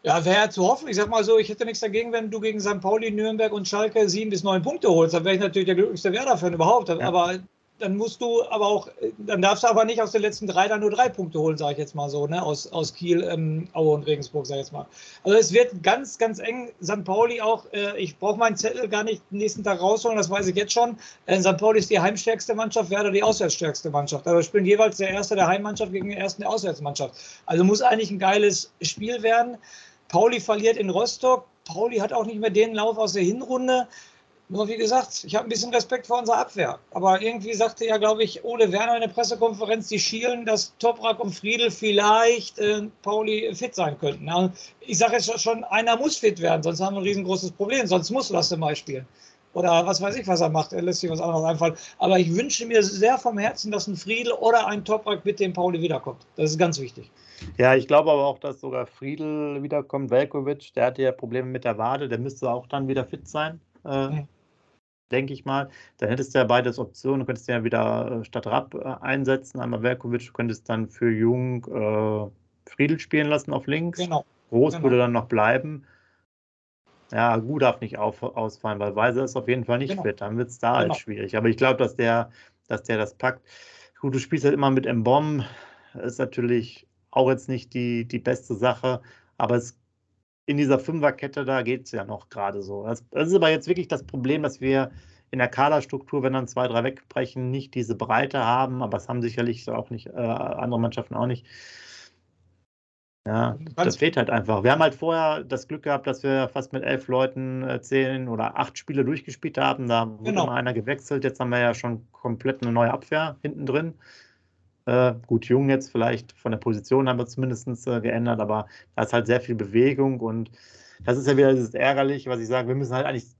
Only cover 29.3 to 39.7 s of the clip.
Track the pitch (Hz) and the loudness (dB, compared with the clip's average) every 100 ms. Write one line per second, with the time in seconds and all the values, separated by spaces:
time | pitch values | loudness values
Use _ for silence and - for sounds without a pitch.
29.3 | 233 240 240 - - - _ _ 170 226 | 2 2 -4 -18 -20 -20 _ _ 4 4
30.3 | 240 - 208 220 226 196 175 240 - 254 | 2 0 2 2 2 0 0 0 2 2
31.3 | 254 - _ - 160 233 233 202 240 214 | 2 0 _ -12 -4 -2 0 0 -2 -2
32.3 | 214 220 196 226 220 220 220 214 190 180 | -2 0 4 2 2 -2 0 -2 2 0
33.3 | 240 262 254 254 254 247 - - _ _ | 0 -2 -2 2 0 0 -12 -20 _ _
34.3 | _ _ 185 214 226 220 254 - - - | _ _ -4 -4 -2 0 0 0 -10 -4
35.3 | 208 233 220 240 240 233 254 - 240 220 | -4 -2 -6 0 0 0 -6 -2 -2 2
36.3 | - - 202 135 - _ - 190 190 220 | 0 0 -2 -4 -4 _ 0 2 4 0
37.3 | 233 202 208 226 - 226 220 214 220 220 | -4 -6 0 0 0 0 2 2 2 0
38.3 | - 226 233 214 190 233 233 226 233 214 | -2 -6 4 4 4 2 0 0 0 -2
39.3 | 233 226 202 208 | 2 0 0 -2